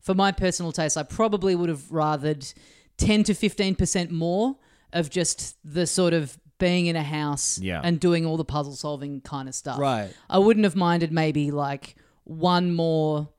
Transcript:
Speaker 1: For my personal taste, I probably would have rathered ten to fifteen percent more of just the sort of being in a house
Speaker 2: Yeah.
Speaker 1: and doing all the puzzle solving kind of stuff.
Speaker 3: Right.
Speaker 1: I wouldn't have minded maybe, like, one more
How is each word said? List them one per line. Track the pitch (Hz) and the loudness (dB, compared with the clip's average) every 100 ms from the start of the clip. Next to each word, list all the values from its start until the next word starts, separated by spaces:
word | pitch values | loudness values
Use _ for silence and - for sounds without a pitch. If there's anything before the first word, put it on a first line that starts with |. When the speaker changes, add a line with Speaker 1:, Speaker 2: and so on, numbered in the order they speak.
Speaker 1:
For | - | 0
my | 190 196 | 2 2
personal | 196 185 175 175 | 2 -2 0 -4
taste, | 156 156 156 | -2 -2 -2
I | |
probably | 147 - 220 208 190 175 | -6 0 0 2 2 2
would | 175 | 0
have | 147 - | -4 -4
rathered | 160 151 151 147 151 135 - - _ _ - | -2 0 0 -2 -4 -8 -18 -20 _ _ -2
ten | - 214 | 2 4
to | 214 | 2
fifteen | 196 208 - 196 190 | 2 0 0 -2 0
percent | 180 196 175 | 0 0 -2
more | 170 165 180 240 269 _ _ _ | -2 0 0 0 -4 _ _ _
of | 170 156 | -4 -4
just | 180 165 - - - | -2 -2 -4 -10 -14
the | 156 151 165 | -8 -2 -2
sort | - 180 | 2 2
of | 165 143 - _ _ | 2 -2 -10 _ _
being | 180 180 170 | 0 2 2
in | 170 | 0
a | |
house | 147 156 147 143 - - | -2 -4 -2 -2 -4 -4
Speaker 2:
Yeah. | 95 85 | -4 -2
Speaker 1:
and | 170 170 | 0 2
doing | 180 170 165 | 2 2 0
all | 160 | -2
the | 151 | -4
puzzle | 147 143 135 | -4 -6 -8
solving | 151 147 143 139 | -8 -8 -8 -12
kind | - 139 131 | -10 -10 -8
of | 131 | -10
stuff. | - 131 | -8 -2
Speaker 3:
Right. | 139 120 98 - _ | 0 0 -4 -12 _
Speaker 1:
I | 185 | 4
wouldn't | 202 220 | 6 6
have | 208 180 | 4 2
minded | 175 170 165 | 2 2 2
maybe, | 160 156 151 147 | 0 2 2 0
like, | 143 143 139 - - _ _ | -2 -4 -6 -12 -20 _ _
one | - 160 175 180 180 | -18 -2 2 2 2
more | 170 165 160 156 151 147 | 2 2 2 2 0 -4